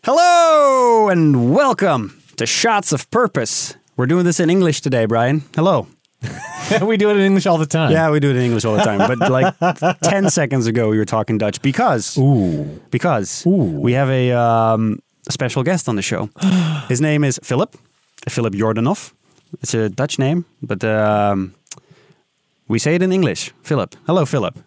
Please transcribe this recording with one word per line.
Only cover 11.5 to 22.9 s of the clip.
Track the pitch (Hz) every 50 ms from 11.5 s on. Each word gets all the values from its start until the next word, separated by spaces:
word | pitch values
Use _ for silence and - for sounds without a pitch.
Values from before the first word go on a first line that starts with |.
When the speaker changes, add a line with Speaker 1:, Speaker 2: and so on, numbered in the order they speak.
| 98 -
Speaker 1:
because, | - 139 135 - 240 233 147 117 98 - -
Speaker 2:
Ooh. | 143 131 139 139 117 98 90 80 73 73 73 76 - - _
Speaker 1:
because | - 127 - 180 147 110 98 - - - -
Speaker 2:
Ooh. | 170 190 190 131 104 160 73
Speaker 1:
we | 139 123
have | 123 131 139 131
a, | 131 127 127 123
um, | 123 120 120 117 117 113 113 113 113 110 113 110 104 - _ _ _ _ -
a | - -
special | - 135 120 - 135 127
guest | 156 185 165 - -
on | 113
the | 101
show. | 95 - 110 - 104 104 _ - 175 190 185 185
Speaker 2:
<gasps> | 170 160 156 147 139
Speaker 1:
His | - 131 123
name | 151 156 151 147 147
is | 139 123 - -
Philip, | - 127 131 202 - _ - _ _ _ _ _ _ _ - - -
Philip | - - 117 110 98
Jordanov. | 98 110 110 110 113 - 135 202 - - - _ _ _ _ _ _ _ _ - -
It's | - - -
a | 113 110 107
Dutch | 92 - 139 147 -
name, | - 139 135 160 175 165 _ _ _
but, | 135 120 110 92 -
um, | 110 107 107 107 107 107 104 104 104 101 95 95 95 95 _ _ - - - _ _ - _ _ _ _ _ _ _ _ _ _ _ _ _ _ -
we | 120 110
say | - 156